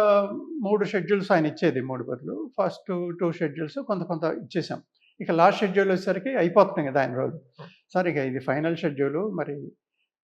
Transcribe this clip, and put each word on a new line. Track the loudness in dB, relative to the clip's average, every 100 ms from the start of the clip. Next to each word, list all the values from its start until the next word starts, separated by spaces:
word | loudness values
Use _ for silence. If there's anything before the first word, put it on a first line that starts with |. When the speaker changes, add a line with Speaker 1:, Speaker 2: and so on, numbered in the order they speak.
| 6 4 2 -4 -10 -6
Speaker 1:
మూడు | 0 0 0
షెడ్యూల్స్ | -2 0 0 4
ఆయన | 2 2
ఇచ్చేది, | 2 0 0
మూడు | -2 -6 -6
బదులు | -8 -8 -8 -8 -2
ఫస్ట్ | -2 -2 -8 -6 -4 -2
టూ | -2
షెడ్యూల్స్ | -2 -4 -4 -8 -8
కొంత | -4 -4
కొంత | -4 -2 -2
ఇచ్చేసాం. | -4 -6 -6 -6 -8 -12 _ _ -12
ఇక | -2
లాస్ట్ | 6 6 6
షెడ్యూల్ | 0 2 2
వచ్చేసరికి | 2 0 -2 -2 0
అయిపోతున్నాయి | 4 6 6 4 0
కదా | 2
ఆయన | 0 0
రోజు. | -4 -6
Speaker 2:
ఆ. | -16 -20 -20 -20 _ -2
Speaker 1:
"సార్, | 0
ఇక | 0
ఇది | -2 -4
ఫైనల్ | -2 -2 0 -2
షెడ్యూల్, | -2 0 -2 -2 -4 -4
మరి | -6 -8 -12 -18 _ _ _ _